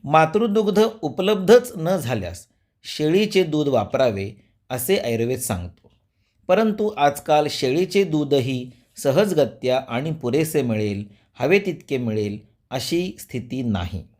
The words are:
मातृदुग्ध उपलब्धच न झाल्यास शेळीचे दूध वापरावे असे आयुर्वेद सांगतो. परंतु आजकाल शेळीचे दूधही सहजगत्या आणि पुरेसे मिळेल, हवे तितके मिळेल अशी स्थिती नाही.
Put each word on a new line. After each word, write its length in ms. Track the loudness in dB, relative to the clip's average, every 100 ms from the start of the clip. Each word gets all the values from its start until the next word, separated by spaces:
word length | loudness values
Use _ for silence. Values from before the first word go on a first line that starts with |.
मातृदुग्ध 800 | 4 4 4 2 2 2 2 4 2 0
उपलब्धच 720 | -8 -2 0 0 6 6 6 -6
न 220 | -2 -2
झाल्यास 500 | -2 -4 -6 -12 -20 _ _ _
शेळीचे 600 | -16 -2 2 2 2 2
दूध 240 | 2 0 2
वापरावे 640 | 0 0 0 0 0 -8 -10 _ _ _
असे 280 | -8 0 0
आयुर्वेद 420 | 0 -2 -2 -4
सांगतो. 520 | -4 -6 -6 -16 _ _ _ _ _ _ 0
परंतु 440 | 2 2 0 -4 2
आजकाल 500 | 0 0 2 2 2
शेळीचे 540 | -2 -2 0 0 0
दूधही 680 | 2 0 2 2 0 -4 -8 -18 _ -4
सहजगत्या 840 | 0 2 2 2 0 0 -2 -2 -2
आणि 240 | -6 -4
पुरेसे 500 | -4 -2 0 0 -2
मिळेल, 460 | -2 -2 -2 -4 -8 _ _
हवे 260 | _ 2 2
तितके 380 | 0 -8 -6 -4
मिळेल 400 | -2 -2 -4 -6 -14 _ _
अशी 420 | -8 -4 -2 -4 -8
स्थिती 420 | -10 -10 -8 -6
नाही. 420 | -2 -2 -4 -10 -14 _